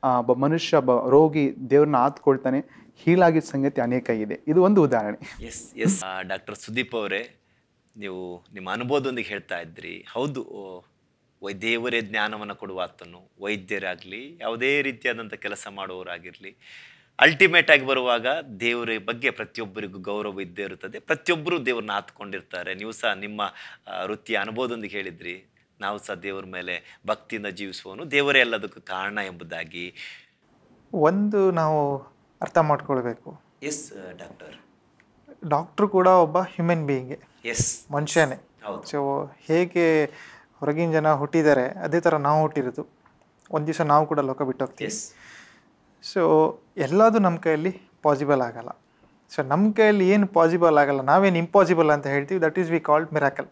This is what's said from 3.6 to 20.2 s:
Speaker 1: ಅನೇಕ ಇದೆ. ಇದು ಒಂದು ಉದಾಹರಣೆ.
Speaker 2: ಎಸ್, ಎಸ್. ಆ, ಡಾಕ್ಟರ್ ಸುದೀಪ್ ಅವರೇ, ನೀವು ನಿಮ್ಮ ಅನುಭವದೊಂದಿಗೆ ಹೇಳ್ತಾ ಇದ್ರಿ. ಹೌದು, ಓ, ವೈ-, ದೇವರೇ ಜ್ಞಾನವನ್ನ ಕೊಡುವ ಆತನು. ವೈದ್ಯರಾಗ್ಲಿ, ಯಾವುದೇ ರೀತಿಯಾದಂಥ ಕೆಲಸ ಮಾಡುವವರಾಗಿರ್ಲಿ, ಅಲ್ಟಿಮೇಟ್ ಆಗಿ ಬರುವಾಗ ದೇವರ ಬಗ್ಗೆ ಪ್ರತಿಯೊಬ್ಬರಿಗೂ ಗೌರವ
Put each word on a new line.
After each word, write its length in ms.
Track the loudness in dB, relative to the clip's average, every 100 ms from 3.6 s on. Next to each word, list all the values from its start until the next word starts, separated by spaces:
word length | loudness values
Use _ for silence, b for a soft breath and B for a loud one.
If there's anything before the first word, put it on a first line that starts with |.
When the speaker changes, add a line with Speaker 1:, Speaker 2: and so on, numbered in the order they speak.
| -2 -2
Speaker 1:
ಅನೇಕ 300 | -2 -2 -2
ಇದೆ. 300 | -4 -2 -6 0
ಇದು 140 | 4
ಒಂದು 200 | 6 6
ಉದಾಹರಣೆ. 640 | 4 2 -2 -8 -14 -16 -16
Speaker 2:
ಎಸ್, 300 | -14 -16 -2
ಎಸ್. 280 | 0 0
ಆ, 160 | -4 -10
ಡಾಕ್ಟರ್ 360 | -8 -10 -10 -16
ಸುದೀಪ್ 380 | -8 -6 -4
ಅವರೇ, 460 | -4 -4 -6 -8 _ _ _ _ _ _ -16
ನೀವು 480 | -12 -10 -12 -14 _
ನಿಮ್ಮ 180 | -14 -8
ಅನುಭವದೊಂದಿಗೆ 560 | -6 -2 -2 -2 -6 -8
ಹೇಳ್ತಾ 320 | -10 -8 -10
ಇದ್ರಿ. 460 | -10 -16 -16 -16 -12
ಹೌದು, 320 | -8 -6 -8
ಓ, 380 | -12 -14 -16 -18 _ _ _ _ _ _
ವೈ-, 120 | -14
ದೇವರೇ 460 | -8 -4 -2 -2 -4
ಜ್ಞಾನವನ್ನ 520 | -4 -4 -4 -6 -12
ಕೊಡುವ 300 | -12 -12 -8
ಆತನು. 480 | -8 _ -20 -20 _ _
ವೈದ್ಯರಾಗ್ಲಿ, 960 | -8 -8 -6 -8 -8 -10 -14 -16 -16 -10
ಯಾವುದೇ 420 | -8 -4 -2 0
ರೀತಿಯಾದಂಥ 520 | -2 -4 -4 -4 -8
ಕೆಲಸ 320 | -10 -10 -10 -12 -12
ಮಾಡುವವರಾಗಿರ್ಲಿ, 800 | -12 -10 -12 -14 -14 -20 -20 _ B B B B B 4
ಅಲ್ಟಿಮೇಟ್ 500 | 4 6 4 6 6
ಆಗಿ 160 | 4 4
ಬರುವಾಗ 400 | 0 2 0 0 -4 -6 -6
ದೇವರ 280 | -4 -2 -4 -6
ಬಗ್ಗೆ 260 | -6 -4 -4
ಪ್ರತಿಯೊಬ್ಬರಿಗೂ 680 | -4 -12 -10 -10 -10 -12 -12
ಗೌರವ 420 | -8 -6